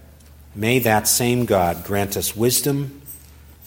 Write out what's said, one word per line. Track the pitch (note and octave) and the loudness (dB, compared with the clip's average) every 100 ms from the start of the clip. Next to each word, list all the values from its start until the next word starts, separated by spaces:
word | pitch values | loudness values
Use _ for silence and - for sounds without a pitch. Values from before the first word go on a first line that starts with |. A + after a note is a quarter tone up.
| - - - - - | -20 -20 -20 -20 -18
may | G2+ A2 B2+ | -4 0 2
that | A#2 G#2+ G#2 | 4 2 2
same | - A#2+ B2 | 0 0 0
God | A2+ G2 F2 E2 | 2 2 2 -2
grant | F2+ G2+ G2 G2 | -4 -2 -2 -4
us | - | -4
wisdom, | G2+ B2 B2 D3 C#3 C3+ - - - - - - - | 0 0 2 0 -2 -6 -12 -20 -20 -20 -20 -20 -20